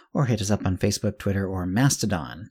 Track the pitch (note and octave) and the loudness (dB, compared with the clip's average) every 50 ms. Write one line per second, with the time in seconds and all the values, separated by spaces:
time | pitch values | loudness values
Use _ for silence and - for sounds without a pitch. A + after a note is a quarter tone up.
0 | - _ - E3 C#3 A2+ A#2 G#2 G#2 G2+ G#2 - - F#2+ F#2 - - G#2 G2+ - | -20 _ 0 0 2 2 2 0 2 0 0 0 2 -2 0 0 0 0 0 0
1 | - G#2 - - - G#2 F#2+ G2 G2 F#2 F#2+ F#2 F2 F2+ F#2 A#2 C#3 C#3 - - | -2 -4 -4 -2 -2 0 0 0 -2 -2 -2 -4 -2 0 2 4 4 4 4 2
2 | A#2 G2+ F#2+ E2+ C2+ B1 A#1 - A2 - | 0 -2 -2 -2 -4 -8 -10 -14 -14 -16